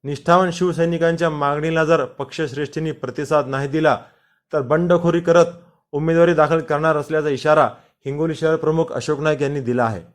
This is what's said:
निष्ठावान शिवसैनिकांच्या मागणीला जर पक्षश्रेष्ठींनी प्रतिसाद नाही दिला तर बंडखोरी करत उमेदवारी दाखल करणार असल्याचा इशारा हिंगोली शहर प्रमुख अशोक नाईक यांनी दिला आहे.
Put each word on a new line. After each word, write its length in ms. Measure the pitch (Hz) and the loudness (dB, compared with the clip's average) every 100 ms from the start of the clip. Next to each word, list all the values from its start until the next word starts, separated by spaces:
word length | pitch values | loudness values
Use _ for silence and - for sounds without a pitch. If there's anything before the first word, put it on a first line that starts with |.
निष्ठावान 480 | 139 139 - 175 185 | -8 -6 2 2 2
शिवसैनिकांच्या 760 | 175 180 160 165 170 165 165 170 | -2 -4 0 -2 0 0 0 -2
मागणीला 560 | 151 143 147 160 160 156 | -2 -2 -2 -2 -2 2
जर 200 | 165 127 | 2 0
पक्षश्रेष्ठींनी 840 | - 139 - 151 127 143 156 160 | -8 -12 -6 -6 -6 -8 -6 -6
प्रतिसाद 540 | 151 - 123 147 151 135 | -6 -8 -8 0 0 0
नाही 200 | 135 139 | -4 -2
दिला 300 | 156 156 123 - _ _ _ _ | 0 2 0 -4 _ _ _ _
तर 80 | 151 | -4
बंडखोरी 560 | 123 156 175 175 170 170 | 0 0 2 2 2 0
करत 340 | 170 170 165 - _ _ _ | 4 4 4 -2 _ _ _
उमेदवारी 400 | 147 160 165 175 | -4 0 4 4
दाखल 260 | 160 151 165 | 4 2 2
करणार 360 | 131 147 160 151 | 0 -2 0 0
असल्याचा 320 | 139 156 151 | -2 -2 -2
इशारा 400 | 131 151 151 123 - _ _ 139 | -2 2 4 4 -2 _ _ -10
हिंगोली 300 | 143 165 156 | -4 -4 -2
शहर 200 | 160 160 | -2 0
प्रमुख 340 | 156 160 165 | 0 0 -2
अशोक 260 | - - 143 | -4 -4 -2
नाईक 220 | 156 147 | -2 0
यांनी 180 | 139 143 | -2 -2
दिला 220 | 123 123 | -2 0
आहे. 180 | 113 101 82 | 0 -2 -12